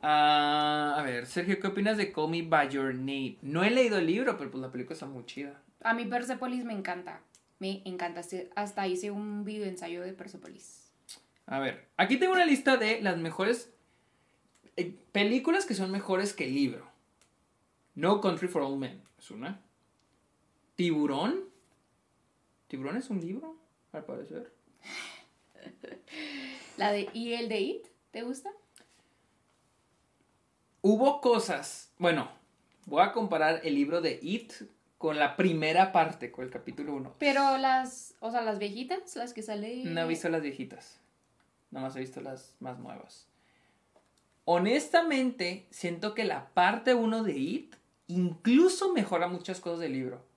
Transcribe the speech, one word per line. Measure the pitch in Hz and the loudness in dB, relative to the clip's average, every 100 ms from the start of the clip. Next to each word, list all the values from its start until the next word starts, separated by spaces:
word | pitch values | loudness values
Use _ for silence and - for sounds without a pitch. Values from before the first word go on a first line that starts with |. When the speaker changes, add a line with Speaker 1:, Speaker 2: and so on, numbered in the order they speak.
Speaker 1:
Ah, | 151 151 147 147 147 151 147 151 147 147 | 4 6 6 6 4 2 2 2 0 0
a | |
ver, | 139 120 127 | -2 -4 -4
Sergio, | 175 175 196 | -4 0 0
¿qué | 196 | 0
opinas | 196 202 214 | 0 0 0
de | 202 | -2
Call | 175 156 | -2 0
Me | 170 | 0
By | 165 160 143 | 4 4 4
Your | 139 135 | 0 -2
Name? | 127 131 139 131 - | -2 -4 -4 -4 -8
No | 135 156 | -4 2
he | 196 | 4
leído | 247 247 202 | 6 4 4
el | 165 | 2
libro, | 190 254 190 | 2 2 -2
pero | 139 | -6
pues | 131 | -8
la | 131 | -8
película | 127 123 | -8 -8
está | 160 | -10
muy | 135 135 120 | -10 -12 -14
chida. | - 143 143 _ _ | -12 -12 -14 _ _
Speaker 2:
A | 226 | 0
mí | 233 214 | 0 0
Persepolis | 240 247 240 254 247 | -4 -2 -4 -4 -4
me | 240 | -4
encanta. | 208 185 180 170 160 _ _ _ _ | -6 -6 -8 -10 -16 _ _ _ _
Me | 190 190 | -6 -6
encanta. | 196 180 175 165 | -8 -6 -6 -6
Hasta, | 175 185 180 - | -8 -8 -8 -6
hasta | 202 202 190 | -6 -4 -2
hice | 180 208 | -2 -4
un | 202 208 208 | -6 -6 -6
video | 208 214 202 | -6 -6 -6
ensayo | 185 170 175 | -6 -8 -8
de | 180 | -10
Persepolis. | 190 185 190 151 - - - _ _ - - _ _ - | -12 -16 -16 -18 -20 -20 -20 _ _ -20 -20 _ _ -6
Speaker 1:
A | 135 | -4
ver, | 135 - - - | -4 -6 -12 0
aquí | 190 254 | 2 4
tengo | 370 | 4
una | 370 339 | 4 4
lista | 277 277 254 | 4 4 4
de | 220 226 | 4 2
las | 202 170 | 0 0
mejores, | 165 160 196 240 - _ _ _ _ _ _ _ _ _ _ - | -4 -2 0 0 -4 _ _ _ _ _ _ _ _ _ _ -6
eh, | 180 - _ | -6 -8 _
películas | 202 208 247 294 359 381 | 2 4 4 2 2 0
que | |
son | 196 190 | -2 -2
mejores | 196 196 185 202 | -2 0 0 0
que | - 135 | -2 -2
el | |
libro. | 135 135 113 - _ _ _ _ _ _ _ _ _ _ | 2 2 0 -14 _ _ _ _ _ _ _ _ _ _
No | - 165 202 | -2 2 4
Country | 202 165 185 | 4 0 -2
for | 165 | -2
Old | 139 139 | -2 -2
Men, | 127 - - _ | -6 -10 -20 _
es | - | -20
una. | 107 135 196 _ _ _ _ _ _ _ _ _ _ _ - | -14 -12 -12 _ _ _ _ _ _ _ _ _ _ _ -2
Tiburón. | 175 151 147 139 196 370 381 _ _ _ _ _ _ _ _ _ _ _ _ | 0 2 2 2 0 -2 -6 _ _ _ _ _ _ _ _ _ _ _ _
Tiburón | 135 135 208 | -10 -6 -6
es | 262 | -4
un | 196 | -6
libro, | 170 214 320 320 _ _ _ | -4 -8 -10 -18 _ _ _
al | 156 151 | -14 -10
parecer. | 135 - 165 - _ _ _ | -12 -10 -12 -14 _ _ _
Speaker 2:
<laughs> | - - - - - _ _ - - - - - - 302 - 143 131 262 - - | -16 -14 -12 -16 -20 _ _ -20 -20 -18 -16 -18 -16 -14 -10 -10 -12 -14 -16 -2
La | 208 | 0
de, | 208 202 | 0 -2
¿y | 226 233 | -6 -4
el | 233 226 | -4 -2
de | 220 | -2
It? | 196 - - _ _ | -2 -4 -10 _ _
¿Te | 220 | -10
gusta? | 240 277 392 415 _ - _ _ _ _ _ _ _ _ _ _ _ _ _ _ _ _ _ _ _ _ | -8 -8 -10 -16 _ -20 _ _ _ _ _ _ _ _ _ _ _ _ _ _ _ _ _ _ _ _
Speaker 1:
Hubo | 202 214 269 285 | 4 6 6 4
cosas, | 254 226 - 147 147 - - _ | 4 4 2 -4 -4 -14 -16 _
bueno, | 175 156 113 - _ _ _ _ - | 2 2 -2 -10 _ _ _ _ -2
voy | 143 | 4
a | 196 | 4
comparar | 233 208 160 156 160 | 4 0 2 2 2
el | 160 | 0
libro | 143 143 170 | 0 2 2
de | 160 123 | 0 -2
It | 151 220 - - - _ _ _ | -4 -6 -6 -18 -18 _ _ _
con | 160 151 | -4 2
la | 143 - | 0 4
primera | 190 165 156 165 190 | 4 4 4 6 6
parte, | 190 156 - 120 | 6 2 0 -12
con | - | -10
el | 127 | -10
capítulo | 120 - 175 147 | -10 -12 -8 -6
uno. | 139 131 - | -6 -8 -2
Speaker 2:
Pero | 285 277 277 269 | 2 4 4 4
las, | 269 262 254 - - _ | 4 2 0 -10 -18 _
o | 226 | -4
sea, | 240 | -2
las | 226 202 | -2 -2
viejitas, | 202 208 254 370 359 - | -4 -6 -6 -6 -6 -10
las | 240 | -10
que | 240 | -10
sale | 220 208 214 247 | -6 -6 -6 -6
Speaker 1:
No | 254 165 | -4 -2
he | 165 | -2
visto | 165 170 | -2 0
las | 165 | -2
viejitas, | 147 135 131 - - - _ _ _ _ _ _ _ | -2 -8 -12 -12 -20 -20 _ _ _ _ _ _ _
nomás | 131 131 135 | -10 -10 -8
he | |
visto | 131 135 | -10 -10
las | 139 131 - _ | -12 -12 -16 _
más | 127 123 | -12 -12
nuevas. | - - - - _ _ _ _ _ _ _ _ _ _ _ _ - | -14 -16 -18 -20 _ _ _ _ _ _ _ _ _ _ _ _ 2
Honestamente, | 175 190 269 294 339 339 277 254 240 175 185 - | 4 6 2 4 4 4 2 0 0 -4 -4 -14
siento | - 175 170 214 | -8 -6 -4 -4
que | 214 | -2
la | 208 151 - | -2 -2 -2
parte | - 180 226 262 | 4 4 4 2
uno | 247 226 226 | 4 4 0
de | 214 139 | -2 -2
IT | 143 254 - - _ _ _ | -2 -4 -8 -20 _ _ _
incluso | 175 180 165 220 254 370 370 392 | 0 0 2 6 8 8 6 0
mejora | 339 196 175 180 | 2 2 0 0
muchas | 180 - 185 | -2 -6 -8
cosas | 175 170 | -6 -4
del | 165 | -4
libro. | 131 127 123 - | -4 -4 -8 -16